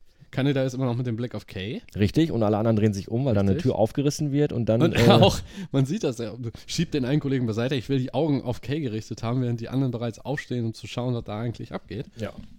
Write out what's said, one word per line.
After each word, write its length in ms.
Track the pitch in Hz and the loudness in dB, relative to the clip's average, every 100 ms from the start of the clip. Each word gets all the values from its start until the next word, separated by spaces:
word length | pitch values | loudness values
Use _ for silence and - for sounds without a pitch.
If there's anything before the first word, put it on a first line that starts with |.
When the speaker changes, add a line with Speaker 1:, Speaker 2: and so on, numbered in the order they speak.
| - _ - | -20 _ -8
Speaker 1:
Kaneda 340 | - 139 135 | -2 0 2
ist 80 | 131 | -2
immer 120 | 127 131 | -2 -2
noch 100 | 117 | -2
mit 100 | 123 | -4
dem 80 | 113 | -4
Blick 180 | 120 | -6
auf 120 | 107 - | -8 -10
Kay. 360 | 98 98 190 - | -8 -8 -8 -10
Speaker 2:
Richtig, 380 | 90 104 151 160 | 0 2 4 2
und 100 | 117 | 2
alle 140 | 104 104 | 2 4
anderen 200 | 113 110 | 4 4
drehen 180 | 110 | 4
sich 140 | 98 - | 2 -4
um, 160 | 117 139 | -2 2
weil 80 | |
dann 120 | 101 98 | 2 4
eine 40 | 139 | 4
Speaker 1:
Richtig. 140 | 131 | 2
Speaker 2:
Tür 80 | - | 2
aufgerissen 540 | 113 - 143 - 151 | 0 2 0 0 -2
wird 200 | 139 147 | 0 0
und 120 | 123 107 | 0 2
dann, 140 | 113 | 4
Speaker 1:
Und 100 | 165 | 4
<laughs> 40 | - | 6
Speaker 2:
äh, 140 | 120 | 8
Speaker 1:
auch, 280 | - 190 - - 208 180 | 8 8 4 -6 -14 -4
man 120 | 135 | 0
sieht 200 | 135 214 | 0 0
das, 140 | 151 117 | -2 -4
er 140 | 110 117 117 - - | -8 -8 -10 -10 -8
schiebt 280 | - 175 | -4 -2
den 100 | 147 | -2
einen 160 | 123 151 | 0 0
Kollegen 260 | 139 135 117 | 2 0 0
beiseite, 280 | 107 127 | 0 0
„Ich 140 | 139 - | -2 -2
will 80 | 135 | -2
die 140 | 127 | 0
Augen 260 | 127 156 135 | -2 0 0
auf 200 | 127 113 | -2 -6
Kay 180 | - 151 | -6 -4
gerichtet 420 | 131 107 - 110 | -4 -6 -8 -8
haben“, 200 | 113 127 | -4 -2
während 180 | 120 120 | -2 -4
die 80 | 113 | -4
anderen 240 | 131 135 | -2 -2
bereits 260 | 117 117 - | -2 -6 -8
aufstehen, 460 | - 143 - 123 | -8 -8 -4 -4
um 100 | 113 | -4
zu 120 | 110 - | -6 -10
schauen, 280 | - 123 | -6 -4
was 100 | 117 | -4
da 140 | 107 104 | -6 -6
eigentlich 320 | 120 - 120 | -6 -8 -12
abgeht. 340 | - - 101 - - | -12 -10 -12 -12 -10
Speaker 2:
Ja. 140 | 104 - - | -10 -10 -18